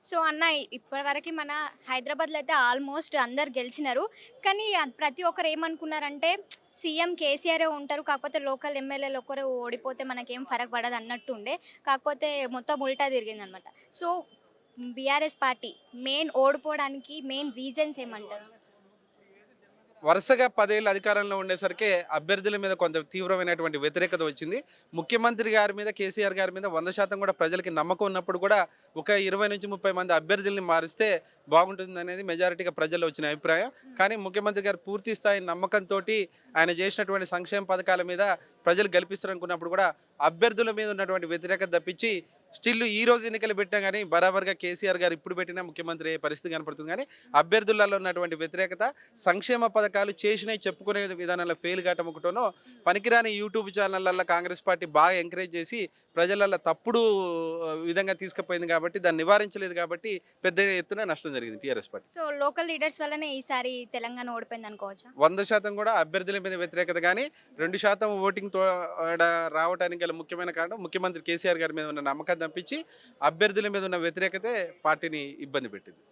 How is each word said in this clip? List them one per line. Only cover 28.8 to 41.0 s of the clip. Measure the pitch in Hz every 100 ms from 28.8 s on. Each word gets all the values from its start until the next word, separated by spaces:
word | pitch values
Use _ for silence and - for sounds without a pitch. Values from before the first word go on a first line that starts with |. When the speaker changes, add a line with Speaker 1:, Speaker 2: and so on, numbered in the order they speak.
| _ 160
Speaker 2:
ఒక | 156
ఇరవై | 202 190 196 208
నుంచి | 202 202
ముప్పై | 196 196
మంది | 180 180
అభ్యర్థుల్ని | 165 156 202 196 202
మారిస్తే | 180 165 165 - 220 175 _ _ -
బాగుంటుంది | 156 185 190 185 180
అనేది | 175 180
మెజారిటీగా | 196 165 180 175 180
ప్రజల్లో | 160 156 175 165
వచ్చిన | 156 151
అభిప్రాయం. | 151 160 160 233
Speaker 1:
Hmm. | - - 254
Speaker 2:
కానీ | 190 220
ముఖ్యమంత్రి | 190 185 208 202
గారు | 202 190
పూర్తి | - 202 196
స్థాయి | 214 208 202
నమ్మకంతోటి | 180 170 185 214 185 196 190 220 190 _ _ 160
ఆయన | 165
చేసినటువంటి | 170 190 196 196 196 180
సంక్షేమ | 175 175 202
పథకాల | 190 185 185 180
మీద | 175 180 202 175 - _ -
ప్రజలు | 180 208
గెలిపిస్తారు | 180 180 196 190
అనుకున్నప్పుడు | 185 175 175 170
కూడా | 185 185 151 _ _
అభ్యర్థుల | 147 165 226 214 226
మీద | 214 214
ఉన్నటువంటి | 196